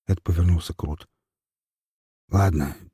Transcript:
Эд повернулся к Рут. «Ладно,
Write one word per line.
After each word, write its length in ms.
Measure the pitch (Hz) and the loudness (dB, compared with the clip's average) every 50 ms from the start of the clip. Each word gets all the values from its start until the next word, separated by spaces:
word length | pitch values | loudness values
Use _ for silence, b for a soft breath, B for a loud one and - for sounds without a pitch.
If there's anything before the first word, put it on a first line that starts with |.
| _ | _
Эд 160 | - 98 - - | -4 -4 -2 -2
повернулся 500 | - 87 82 87 90 90 80 - - - | -2 0 2 4 4 2 2 0 -4 -10
к 100 | - - | -8 -8
Рут. 260 | 76 76 - - _ _ _ _ _ _ _ _ _ _ _ _ _ _ _ _ _ _ _ _ _ _ _ _ - | -8 -8 -10 -12 _ _ _ _ _ _ _ _ _ _ _ _ _ _ _ _ _ _ _ _ _ _ _ _ -2
«Ладно, 480 | - 98 98 95 80 76 71 69 73 - - - | 0 2 2 2 2 0 -2 -4 -6 -12 -18 -20